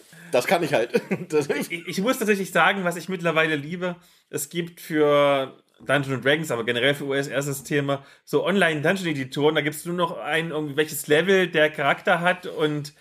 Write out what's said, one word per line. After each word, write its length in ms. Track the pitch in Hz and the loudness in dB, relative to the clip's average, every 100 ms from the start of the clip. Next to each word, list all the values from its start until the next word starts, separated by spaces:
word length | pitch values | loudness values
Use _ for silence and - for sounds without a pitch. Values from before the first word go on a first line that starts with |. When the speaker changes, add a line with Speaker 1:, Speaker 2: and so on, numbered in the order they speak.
| - - - | -20 -20 -2
Speaker 1:
Das 160 | 127 - | -2 2
kann 160 | 180 | 0
ich 100 | 160 | 2
halt. 280 | 127 120 233 - 180 | 0 0 -2 -2 -6
<laughs> 120 | 180 | -2
Das 220 | 151 143 | -2 0
Speaker 2:
Ich, 200 | 285 - | -2 -4
ich, 160 | 170 180 | -8 -8
ich 140 | 165 | -4
muss 180 | 214 254 | -2 0
tatsächlich 360 | 208 196 180 | 0 0 0
sagen, 320 | 175 170 196 175 | 2 2 2 -2
was 100 | 170 | -4
ich 140 | 165 | -6
mittlerweile 480 | 185 170 160 160 151 | -4 0 2 2 0
liebe, 400 | 147 175 180 175 _ _ _ | -4 -6 -6 -8 _ _ _
es 180 | 147 - | -10 -8
gibt 320 | 170 170 - | -6 -8 -10
für 800 | - 156 147 143 143 139 131 - _ _ | -4 2 4 4 4 2 -2 -10 _ _
Dungeons 320 | 123 143 135 | -2 0 0
and 100 | 131 | -2
Dragons, 280 | 123 156 151 | 2 2 0
aber 120 | 117 | -4
generell 320 | 113 120 135 143 | -2 0 2 0
für 80 | |
U 100 | 139 | -2
S-R-Systeme 880 | 135 143 123 143 135 - 147 139 139 - - | -4 -2 -4 -4 -6 -2 -2 0 -4 -6 -20
so 220 | - 139 156 | -2 0 2
Online-Dungeon-Editoren, 1120 | 196 170 151 156 190 175 139 131 147 147 156 | 2 2 2 0 0 -2 -4 -4 0 2 4
da 40 | |
gibt's 240 | 147 147 | 0 -4
nur 120 | 170 175 | -6 -2
noch 220 | 170 175 | -2 -4
ein, 340 | 123 160 165 | -4 -2 -2
irgendwie 260 | 151 151 135 | -4 -4 -2
welches 300 | 156 160 - | -2 -2 2
Level 420 | 151 180 190 175 | 4 6 4 4
der 200 | 165 151 | 4 2
Charakter 500 | 156 143 180 - 170 | 2 0 0 2 2
hat 240 | 175 180 - | 2 -2 -4
und 480 | - 156 147 147 - | -2 -2 -2 -8 -14